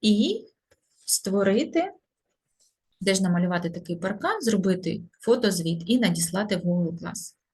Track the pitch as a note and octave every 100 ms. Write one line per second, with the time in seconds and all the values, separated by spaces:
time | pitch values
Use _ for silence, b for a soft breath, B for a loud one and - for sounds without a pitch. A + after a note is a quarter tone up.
0 | A3 G#3 C4+ G#4+ - _ _ _ _ _
1 | - - - G3 G3 G3+ D#4 E4+ F#4 G4
2 | _ _ _ _ _ _ _ _ _ _
3 | F#3+ F#3+ F#3+ F3 F3+ F3 F3 E3+ - E3+
4 | F#3+ G3+ F4 A4 A#3+ G#3 F#3+ F#3 F#3 -
5 | - _ - A#3+ A3+ F3+ E3 E3 - B3
6 | G#3+ E3 - F#3 G#3+ F#3 F3 F3 E3+ E3+
7 | F3 - - _ _